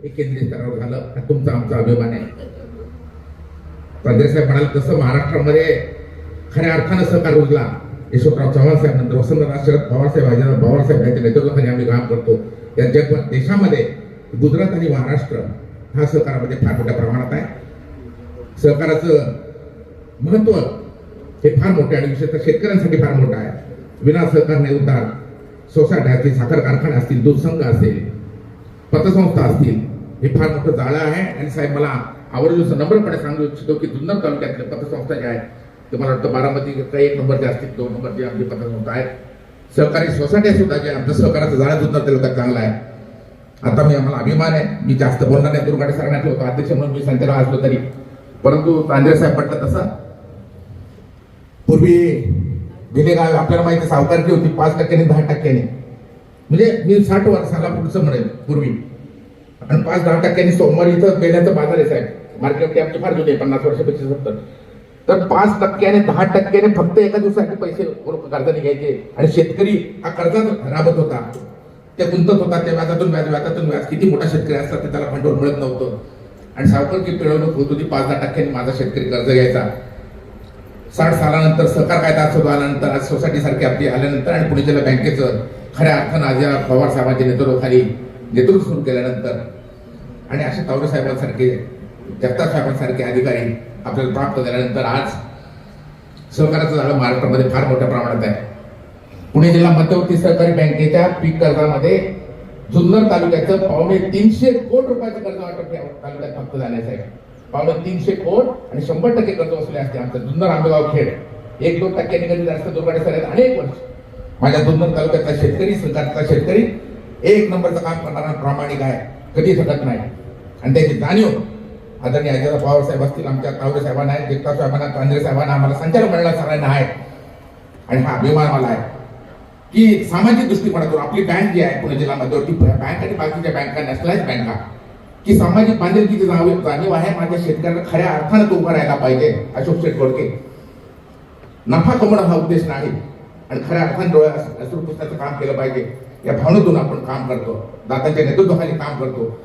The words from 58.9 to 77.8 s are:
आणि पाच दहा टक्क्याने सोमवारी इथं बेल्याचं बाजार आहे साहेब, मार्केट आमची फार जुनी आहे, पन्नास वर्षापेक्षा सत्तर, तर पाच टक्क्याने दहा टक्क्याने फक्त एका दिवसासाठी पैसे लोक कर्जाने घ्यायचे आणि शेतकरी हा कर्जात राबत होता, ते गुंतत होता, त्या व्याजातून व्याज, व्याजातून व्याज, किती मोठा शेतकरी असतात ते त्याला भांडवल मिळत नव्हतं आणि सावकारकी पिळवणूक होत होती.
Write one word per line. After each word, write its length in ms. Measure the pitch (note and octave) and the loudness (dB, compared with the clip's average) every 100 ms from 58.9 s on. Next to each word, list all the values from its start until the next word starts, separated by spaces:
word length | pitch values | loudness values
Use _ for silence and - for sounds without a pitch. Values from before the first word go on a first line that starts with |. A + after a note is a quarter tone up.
| - - - - - - - - | -18 -20 -20 -20 -20 -20 -20 0
आणि 120 | D#3 | 0
पाच 220 | E3 F3 | 2 0
दहा 180 | E3+ E3 | 2 2
टक्क्याने 300 | F3 F3+ F3 | 2 2 2
सोमवारी 400 | - D3+ D#3+ F3 | 4 4 4 4
इथं 280 | E3+ F#3+ D3 | 6 4 4
बेल्याचं 360 | E3+ E3+ D#3+ - | 4 4 4 2
बाजार 220 | D3 D#3+ | 2 2
आहे 80 | D3 | 2
साहेब, 200 | C3 G#2+ - - - | 0 -4 -10 -16 -6
मार्केट 360 | C#3 D3 D#3+ E3 | -4 0 0 0
आमची 220 | D#3 E3 | -2 -2
फार 140 | F#3+ | -2
जुनी 180 | D#3 D3+ | 0 0
आहे, 80 | C3+ | 0
पन्नास 260 | C#3 C3+ D3 | 0 0 0
वर्षापेक्षा 400 | - D3 C3+ C3+ | 0 -2 -2 -4
सत्तर, 260 | C#3 A2 G#2+ - - - - - - - | -4 -6 -8 -12 -20 -20 -20 -20 -10 0
तर 180 | F#3 F3+ | 0 2
पाच 340 | F3+ G#3 G#3 | 2 2 2
टक्क्याने 380 | - - G3 G#3 | -2 2 4 4
दहा 240 | - - | 4 2
टक्क्याने 500 | F#3 F#3+ G3 G3 G#3+ | 2 2 4 4 4
फक्त 260 | F3+ E3+ - | 4 4 4
एका 180 | G3+ G#3 | 4 2
दिवसासाठी 380 | G3+ G#3 - - | 0 0 -2 -4
पैसे 280 | F3 D#3 | -8 -6
लोक 460 | E3 D3+ D3 D#3+ C#3 | -6 -6 -10 -10 -6
कर्जाने 300 | C#3 C3 D3+ | -4 -2 0
घ्यायचे 540 | C#3+ C#3 D3 - - - | -2 -2 -4 -6 -8 0
आणि 100 | D#3 | 2
शेतकरी 760 | F3 D#3+ - G3+ G3 - - | 2 0 2 0 0 -4 -10
हा 60 | B3 | -10
कर्जात 360 | - - A3 G#3+ | -2 0 2 0
राबत 520 | - C3 D3+ D#3+ D#3+ | -2 -4 2 2 2
होता, 340 | - B2+ A2+ - - - - - - - | 0 -2 -8 -12 -16 -20 -20 -20 -20 -4
ते 40 | E3+ | -2
गुंतत 360 | F3 E3+ G3 | 2 4 4
होता, 180 | F3 E3+ | 2 -2
त्या 140 | E3+ | 0
व्याजातून 360 | E3 E3 E3 F3+ | -2 -2 0 0
व्याज, 180 | D#3 D3+ | 0 0
व्याजातून 400 | D3 E3+ D#3+ D#3 | -2 -2 -4 -2
व्याज, 160 | C#3+ - | -4 -4
किती 240 | D3+ F#3+ | 0 2
मोठा 180 | - D#3 | 2 0
शेतकरी 260 | D#3 D3 | -2 -2
असतात 300 | C#3+ C#3 E3 | -4 -4 -6
ते 80 | D3+ | -6
त्याला 140 | C#3+ C#3 | -6 -6
भांडवल 340 | C#3 C#3+ C3 | -2 0 0
मिळत 180 | C#3+ C#3 | 0 0
नव्हतं 380 | C3 B2+ B2 G#2+ - - - - - - | -4 -4 -6 -8 -14 -20 -20 -20 -20 -2
आणि 100 | C#3+ | 2
सावकारकी 500 | F#3 F#3 F#3 - D#3+ | 2 0 -4 -4 -2
पिळवणूक 380 | D#3 D#3 D#3+ D3 | 0 0 0 -2
होत 100 | C#3 | -2
होती. 140 | D3 | -2